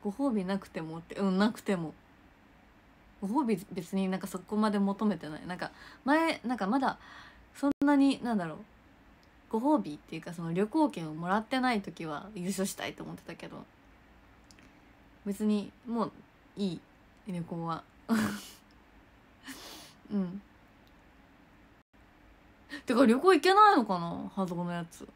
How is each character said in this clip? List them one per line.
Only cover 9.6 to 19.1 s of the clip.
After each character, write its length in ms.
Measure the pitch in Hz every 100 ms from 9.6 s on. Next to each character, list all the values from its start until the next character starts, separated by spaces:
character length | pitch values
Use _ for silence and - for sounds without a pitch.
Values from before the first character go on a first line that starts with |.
| 262 302
褒 40 |
美 140 | 190 147
っ 20 |
て 180 | - 160
い 40 |
う 20 |
か、 120 | 165
そ 100 | 170
の 100 | 165
旅 140 | 170 214
行 240 | 320 302
券 180 | - 160
を 60 | 156
も 120 | 170
ら 100 | 202
っ 60 |
て 160 | 220 262
な 140 | 254
い 80 | 226
時 240 | 196 170 165
は 240 | 147 190 214
優 120 | 175
勝 200 | 190 196
し 80 | -
た 100 | -
い 80 |
と 100 | -
思 100 | 160
っ 20 | 165
て 80 |
た 100 | - 170
け 120 | -
ど、 180 | - - - - - - - - - - - - - - - - - 208
別 180 | 202 214
に 260 | 208 196 - -
も 180 | 233 190
う 60 | - - _ - -
い 180 | 202
い、 80 | 160 - - - - -
旅 160 | 175
行 240 | 165 170 165
は。 180 | 165 - - -
<laughs> 60 | 226 214 208 - - - - - - -